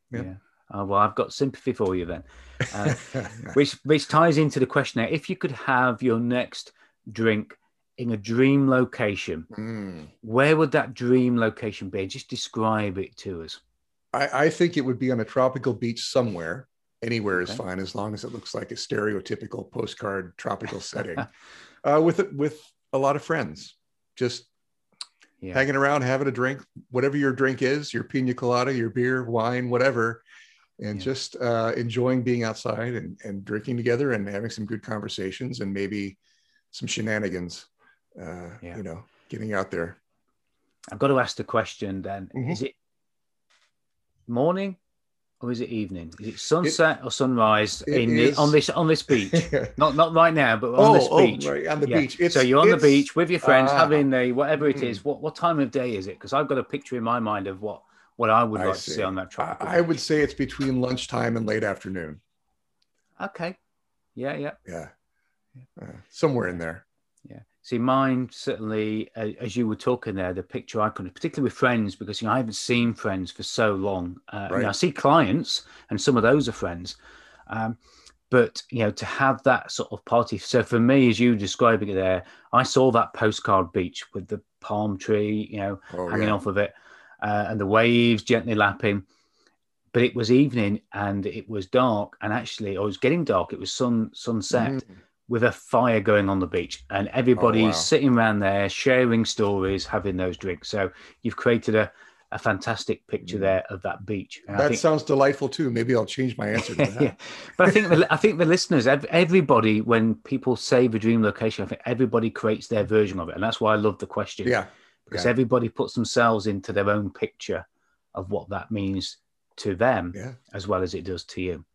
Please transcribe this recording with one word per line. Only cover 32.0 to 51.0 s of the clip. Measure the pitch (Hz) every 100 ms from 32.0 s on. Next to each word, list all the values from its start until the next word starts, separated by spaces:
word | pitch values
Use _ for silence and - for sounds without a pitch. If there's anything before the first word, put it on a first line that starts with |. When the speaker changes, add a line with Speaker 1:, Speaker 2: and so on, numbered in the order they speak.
| 127 127
Speaker 1:
being | 123 120
outside | 113 110 120 107 120
and, | 117 87 -
and | 107 98
drinking | 98 107 131 120
together | 117 120 143
and | 113 98
having | 101 113
some | 110 104
good | 110
conversations | - 110 107 - 95 - 127 117
and | 98
maybe | 98 98 104 98 - _ _ _ _ _
some | - 120
shenanigans, | - 110 107 101 90 87 - - _ _ _ _ -
uh, | 85 90 85 -
Speaker 2:
Yeah. | 87 98
Speaker 1:
you |
know, | 92 82 - _ -
getting | 107 110
out | 101 98
there. | 87 85 - _ _ _ _ _ _ _ _ -
Speaker 2:
I've | 107
got | 139
to | 131
ask | 117 -
the |
question | 113 117 101 - 101 95
then. | 95 98 92
Speaker 1:
Mm-hmm. | 131 127
Speaker 2:
Is | 180
it | 135 - _ _ _ _ _ _ _ _ _ _ _ _ _ _ -
morning | 120 156 185 196 180 _ _ _ _ _ -
or | 120
is | 120
it | 120
evening? | 110 95 92 80 90
Is | 107
it | 113
sunset | - 160 160 - 160 135
Speaker 1:
It, | 120
Speaker 2:
or |
sunrise | - 131 120 110 107 107 - -
Speaker 1:
it | 135
Speaker 2:
in | 117 -
the, | 131
Speaker 1:
is | 147
Speaker 2:
on | 147
this, | 151 -
on | 170 160
this | 156
beach? | - 123 95 165 - 139
Speaker 1:
<laughs> | 117 -
Speaker 2:
Not, | 151 143
not | 165
right | 165 165
now, | 160 127 110
but | 120
on | 127
Speaker 1:
Oh, | 214
Speaker 2:
this | 185